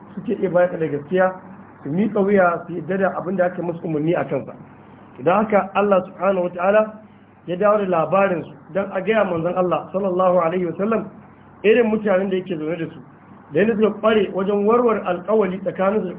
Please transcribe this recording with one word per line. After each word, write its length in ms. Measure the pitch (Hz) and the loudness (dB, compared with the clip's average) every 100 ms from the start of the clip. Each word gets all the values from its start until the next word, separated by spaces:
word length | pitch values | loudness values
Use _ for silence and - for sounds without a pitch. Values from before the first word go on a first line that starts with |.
| - | -14
suke 180 | - - 208 | -12 -6 -4
iya 100 | 185 | 0
bayar 280 | 170 180 180 | 2 2 0
da 80 | 156 | -4
gaskiya, 480 | 143 143 180 185 185 - - - - | -4 -2 0 0 -2 -16 -20 -20 -16
su 60 | 143 | -6
miƙa 300 | 165 220 208 | -2 0 0
wuya, 440 | 196 196 175 170 - | 2 4 4 2 -6
su 60 | |
yadda 220 | 170 147 190 | -10 -6 -2
da 160 | 185 147 | -2 -2
abin 200 | 160 190 | -6 0
da 80 | 180 | -2
aka 160 | 180 | -2
musu 180 | 170 170 | -6 -6
umarni 300 | - 151 156 | -4 -2 0
a 100 | 170 | 0
kansa. 300 | 135 139 110 - - - - - - - | -2 -6 -6 -16 -20 -20 -20 -20 -20 -4
Idan 260 | 135 190 | 2 2
haka 260 | 220 202 190 | 2 0 2
Allah 300 | 190 208 190 185 | 0 4 2 2
subhanahu 360 | - 185 190 | -2 0 0
wa 60 | 175 | -2
ta'ala 500 | 175 185 208 214 - - - - - - | -2 2 2 2 -6 -20 -20 -20 -20 -10
ya 100 | 175 | 0
dawo 220 | 208 208 | 2 2
da 60 | 190 | 2
labarinsu 680 | 170 147 190 196 170 135 - - | 0 2 2 2 0 -6 -16 -8
don 180 | 165 196 | -6 -4
a 80 | 190 | -4
gaya 220 | 185 220 | 0 2
manzon 300 | 196 170 170 180 | 2 0 -2 0
Allah 320 | 180 160 - | 0 -2 -2
sallallahu 460 | 190 196 180 185 180 | -4 -2 2 4 4
alaihi 220 | 165 185 175 | 2 0 -4
wa 100 | 165 | -2
sallam 300 | 208 214 170 - - - - - | -2 -2 -4 -14 -20 -20 -20 -2
irin 220 | 196 247 226 | 4 4 4
mutanen 400 | 214 214 185 196 | 0 2 2 2
da 60 | 185 | -2
yake 200 | 185 165 | -4 -6
zaune 200 | 151 170 | -4 -6
da 80 | 160 | -6
su, 140 | - - - - - - | -10 -20 -20 -20 -20 -4
da 80 | 151 | 0
yadda 140 | 208 214 | 2 2
suka 220 | 214 - | 0 2
kware 300 | 220 220 190 | 2 2 0
wajen 320 | 185 196 202 202 | -2 -2 0 2
warware 340 | 240 240 202 190 | 4 2 0 -2
alkawali 520 | 175 196 220 190 185 | -6 0 0 0 -2
tsakaninsu 480 | 180 165 190 214 | -6 -2 0 0
da 60 | 185 | -4